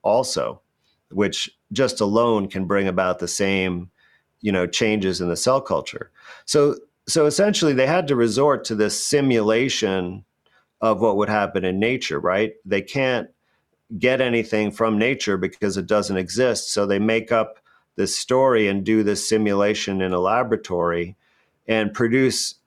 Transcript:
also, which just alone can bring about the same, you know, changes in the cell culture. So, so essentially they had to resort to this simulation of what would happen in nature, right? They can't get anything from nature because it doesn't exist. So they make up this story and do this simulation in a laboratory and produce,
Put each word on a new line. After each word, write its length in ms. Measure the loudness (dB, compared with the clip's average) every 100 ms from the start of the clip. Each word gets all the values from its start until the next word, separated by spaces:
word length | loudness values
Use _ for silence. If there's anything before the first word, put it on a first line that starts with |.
also, 580 | 0 0 0 -4 -6 -8 _ _ _ _ _
which 380 | -2 -2 -2 -8 _ -8
just 300 | -2 -2 0
alone 460 | 0 2 2 0 -2
can 180 | -4 -2
bring 220 | 0 0
about 320 | 0 -2 -2
the 80 | -4
same, 640 | -2 0 0 0 -4 -8 _ _ _ _ _
you 100 | -2
know, 160 | 0 0
changes 540 | 0 0 0 0 -2
in 80 | -4
the 60 | -2
cell 260 | 0 0
culture. 500 | 0 -4 -4 -12 -16 _ -20 -16 -2
So, 300 | 2 2 0 -10 _ -4
so 180 | 2 2
essentially 480 | 2 2 2 2
they 140 | 2 2
had 200 | 2 0
to 80 | 2
resort 480 | 2 2 2 2 -2
to 100 | -2
this 260 | 0 -2
simulation 1200 | 0 2 4 4 4 2 2 0 0 0 -4 -8 -16 _ _ _ _ -4
of 220 | 0 2
what 160 | 2 2
would 120 | 2
happen 340 | 0 0 -2
in 160 | -2 0
nature, 400 | 0 -2 -4 -2
right? 340 | 0 0 -2 -4 -4
They 160 | -4
can't 480 | -4 -2 0 -2 -4 _ _ _ _ _ -14 0
get 220 | 2 2
anything 500 | 2 0 0 0 -2
from 260 | 0 0 2
nature 400 | 0 0 -2 -2
because 400 | -2 -4 -4 -4
it 80 | 0
doesn't 320 | 0 0 -4
exist. 540 | -4 0 0 -2 -4
So 140 | -2 0
they 140 | 2
make 320 | 2 0 0
up 280 | 0 -2 -6 _ _ _ -4
this 200 | -4 -4
story 500 | 0 2 4 4 2
and 160 | 0
do 200 | 0 2
this 240 | 2 -2 0
simulation 760 | 0 2 2 2 0 -2 -2
in 120 | 0
a 60 | 0
laboratory 960 | 0 0 0 -2 -2 -2 0 -2 -6 -12 _ _ _ _ -4
and 260 | -2 -2
produce, 600 | -2 0 2 2 0 -6 -10